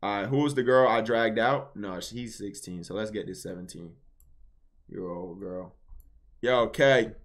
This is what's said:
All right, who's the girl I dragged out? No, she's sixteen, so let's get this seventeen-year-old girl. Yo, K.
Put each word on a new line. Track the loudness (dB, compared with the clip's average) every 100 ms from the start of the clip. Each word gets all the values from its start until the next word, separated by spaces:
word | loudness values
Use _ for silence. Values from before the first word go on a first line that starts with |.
All | -2 -4
right, | 0
who's | 2 2
the | 2
girl | 6 6 8
I | 4
dragged | 2 2 2 2
out? | 2 2 -2 -10
No, | -8 -8
she's | -8 -10 -10 -10
sixteen, | -12 -10 -12 -12
so | -8
let's | -6 -4
get | -6 -8
this | -8
seventeen-year-old | -10 -12 -12 -14 -16 -18 -20 _ -20 -20 -20 _ _ _ _ -10 -8 -8 -10 -10
girl. | -10 -10 -12 -16 -20 -20 -20 -20 _ -6
Yo, | 0 2 2
K. | 4 6 6 4 -4